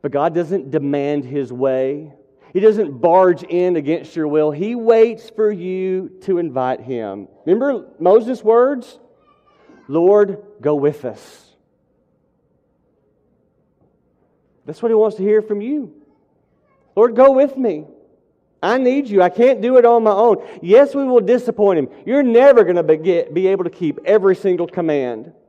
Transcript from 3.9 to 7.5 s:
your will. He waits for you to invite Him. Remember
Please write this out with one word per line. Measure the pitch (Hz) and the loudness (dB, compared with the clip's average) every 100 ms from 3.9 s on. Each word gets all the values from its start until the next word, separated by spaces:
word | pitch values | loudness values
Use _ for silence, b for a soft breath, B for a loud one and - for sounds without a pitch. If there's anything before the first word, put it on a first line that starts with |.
| 165 156 - | -6 -8 -8
your | 156 | -4
will. | 151 151 | -2 -2
He | 147 202 | -4 -8
waits | 240 226 226 226 220 - | -4 0 2 2 0 -16
for | - 214 | -4 -4
you | 202 180 185 185 185 185 - | -2 -8 -6 -4 -6 -8 -14
to | - 180 | -6 -4
invite | 170 127 127 127 | -4 -4 -4 -6
Him. | 120 120 107 98 98 _ | -8 -8 -8 -10 -16 _
Remember | - | -2